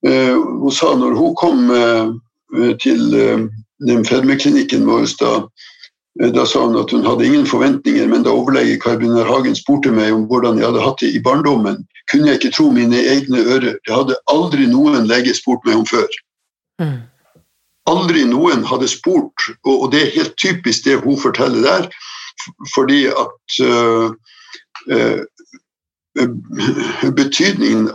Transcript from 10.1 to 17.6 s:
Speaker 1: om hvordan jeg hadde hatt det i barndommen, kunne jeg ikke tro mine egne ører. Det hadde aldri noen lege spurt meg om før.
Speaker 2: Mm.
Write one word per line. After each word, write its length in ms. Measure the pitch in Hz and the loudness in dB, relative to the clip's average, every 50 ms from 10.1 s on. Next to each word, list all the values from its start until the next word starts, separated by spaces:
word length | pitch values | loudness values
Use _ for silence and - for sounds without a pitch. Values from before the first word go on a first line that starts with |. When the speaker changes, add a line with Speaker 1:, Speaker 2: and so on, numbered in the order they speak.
| 110 | 0
Speaker 1:
om 120 | 110 107 107 | 0 0 0
hvordan 300 | 123 123 120 120 113 107 | 0 0 2 2 0 2
jeg 80 | - | 0
hadde 160 | 117 120 123 | 0 0 0
hatt 160 | 110 135 135 - | 0 -2 -2 -2
det 140 | 127 113 - | -2 -2 -2
i 60 | 117 | -2
barndommen, 640 | 113 127 135 147 151 147 143 117 107 101 101 - - _ _ - _ - | 0 0 0 2 2 0 0 2 0 -2 -2 -4 -8 _ _ -20 _ -2
kunne 160 | - 285 302 302 | 0 2 4 4
jeg 120 | 277 - | 2 2
ikke 160 | - 123 - | 0 -4 0
tro 160 | - 156 147 | 2 2 4
mine 240 | 127 123 120 117 120 | 4 4 2 2 2
egne 440 | 123 123 - 135 139 135 135 127 123 | 2 2 2 0 0 0 -2 0 0
ører. 360 | 113 117 127 131 123 120 113 - _ | 2 2 2 0 0 -2 -6 -6 _
Det 100 | 113 113 | -2 -2
hadde 200 | 127 131 135 135 - _ - | 0 0 0 -2 -4 _ 0
aldri 380 | 143 156 175 175 151 139 139 120 | 0 0 0 0 0 2 2 4
noen 400 | 120 131 147 151 147 127 113 107 | 4 4 4 4 2 2 2 2
lege 280 | 117 123 123 127 - | 0 0 0 0 -2
spurt 240 | - - - 123 120 _ | -2 -2 -2 -4 -2 _
meg 100 | 117 110 | 0 0
om 100 | 113 110 | 0 0
før. 220 | - - 117 104 - - - _ _ _ _ _ _ _ _ _ _ _ _ | 0 0 -2 -2 -2 -4 -12 _ _ _ _ _ _ _ _ _ _ _ _
Speaker 2:
Mm. 200 | 175 151 139 123 117 120 _ _ _ _ _ _ _ _ _ _ | -6 -6 -6 -8 -12 -18 _ _ _ _ _ _ _ _ _ _